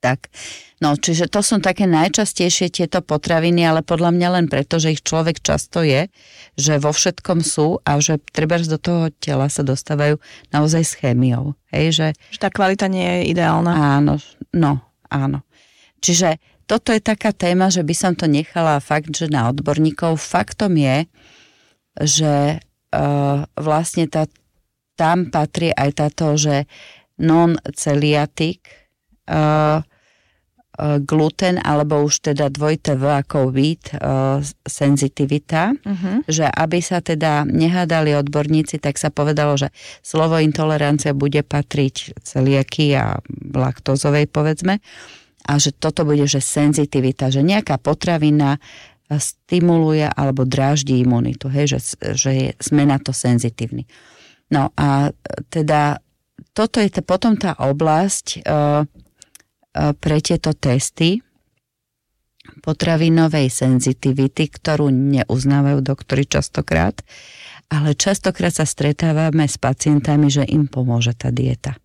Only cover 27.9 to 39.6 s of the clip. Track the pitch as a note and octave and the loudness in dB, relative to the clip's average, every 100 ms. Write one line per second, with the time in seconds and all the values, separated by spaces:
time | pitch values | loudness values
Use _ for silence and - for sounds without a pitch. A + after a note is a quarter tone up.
27.9 | C#3+ D3 D3 D3 - D#3+ F3+ _ - _ | 0 2 0 -2 -4 -6 -6 _ -20 _
28.9 | _ _ _ - D#3 D3+ D3+ D3+ D#3 D#3 | _ _ _ -6 0 2 2 2 0 -2
29.9 | _ _ _ _ _ _ _ _ - D3+ | _ _ _ _ _ _ _ _ -6 -2
30.9 | D3 C#3 D#3 D3+ - F#3 F3+ - D3 D3 | -2 0 0 0 0 -2 0 0 0 2
31.9 | D3 D3 - - C#3+ D3 C3+ D3+ D#3 - | 2 0 -2 -2 -2 -2 0 -2 -2 -2
32.9 | C3+ C3+ C#3+ C3 D3+ C3 C3 D3 E3 - | -2 0 0 0 0 0 2 0 0 -8
33.9 | D3 - C3+ C3+ C#3 C#3+ - - - C#3+ | -8 -2 0 0 -2 -4 -10 -14 -2 2
34.9 | C#3+ C#3 - C#3 D3 - D#3+ F#3 C#4+ - | 2 0 -2 -2 -2 -2 -2 0 -2 -4
35.9 | G3 F#3 G#3+ D4 E3 D3+ - D#3+ F3 E3+ | -6 -2 -4 -2 0 0 0 -2 -2 -2
36.9 | F3+ - D#3+ D#3+ D3 D3+ - D#3+ F3+ F3 | -4 -2 -2 0 0 0 0 2 0 0
37.9 | E3 D#3 D3 C#3+ D3 D3 D#3 D3+ D#3 C#3+ | 0 2 0 0 -2 0 0 0 -4 -4
38.9 | C#3+ D#3 - D3 D3+ D3 C#3+ | -4 -4 -2 -2 0 0 0